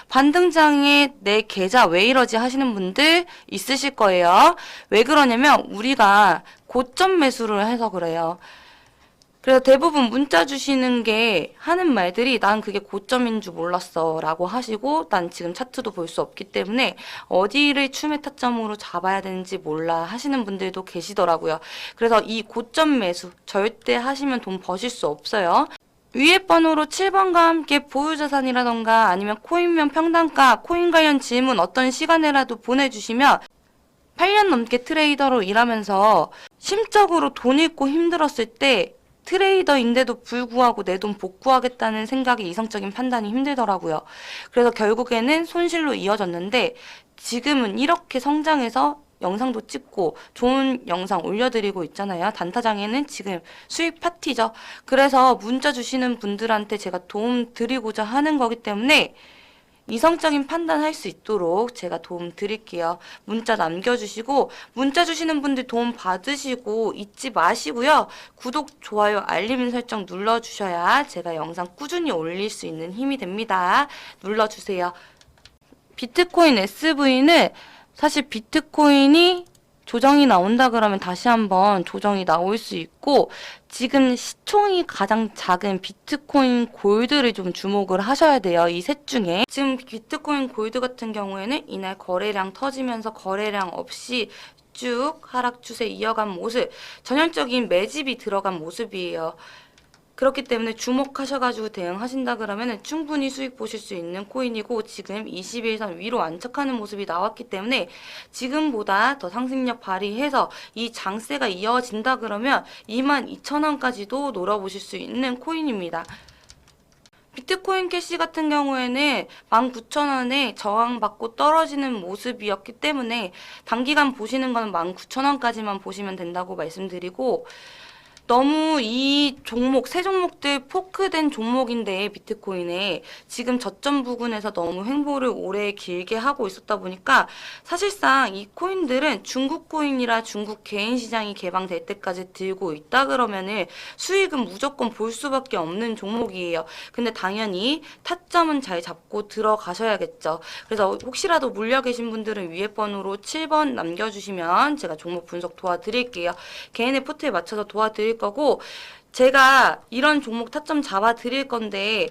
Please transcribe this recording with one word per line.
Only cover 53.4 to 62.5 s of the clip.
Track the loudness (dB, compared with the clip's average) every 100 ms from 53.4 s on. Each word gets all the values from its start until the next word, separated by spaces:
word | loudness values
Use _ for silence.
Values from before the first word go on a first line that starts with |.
| -10 -20 -10
수익 | -4 -4 -2
파티죠. | -6 -4 -4 0 -2 -4 -18 -18 0
그래서 | 4 6 8 6 4
문자 | 0 0 0
주시는 | -2 -4 -2 -2 -4
분들한테 | -6 -4 -2 -2 -2 -6
제가 | -6 -8 -6
도움 | -4 -2 -2 -4
드리고자 | -4 -4 -2 -4 -6
하는 | -2 0 2 2
거기 | 0 -2
때문에 | -6 -2 4 4 2 -6 -20 -20 _ _ _ _ -10
이성적인 | 2 2 4 2 0 0
판단할 | -4 0 0 0
수 | -4 -10
있도록 | -10 -4 -2 0 0 -2
제가 | -6 -8 -8
도움 | -8 -10 -10 -8
드릴게요. | -6